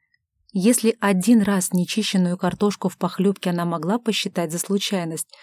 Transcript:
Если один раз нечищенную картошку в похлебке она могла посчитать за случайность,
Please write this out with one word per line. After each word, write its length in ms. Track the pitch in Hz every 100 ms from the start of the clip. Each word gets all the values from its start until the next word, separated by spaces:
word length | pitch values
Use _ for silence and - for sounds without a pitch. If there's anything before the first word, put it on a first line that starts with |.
| _ _ _ _ _
Если 440 | 190 202 240 220 -
один 420 | 202 185 185 240
раз 320 | 202 196 180
нечищенную 640 | 180 175 - 202 190 180 180
картошку 500 | 180 185 208 - 185
в 80 | -
похлебке 540 | 175 - 196 190 185
она 160 | 175 170
могла 320 | 170 160 233
посчитать 520 | 226 196 196 180 170
за 60 | 170
случайность, 680 | - 202 - 196 165 160 - -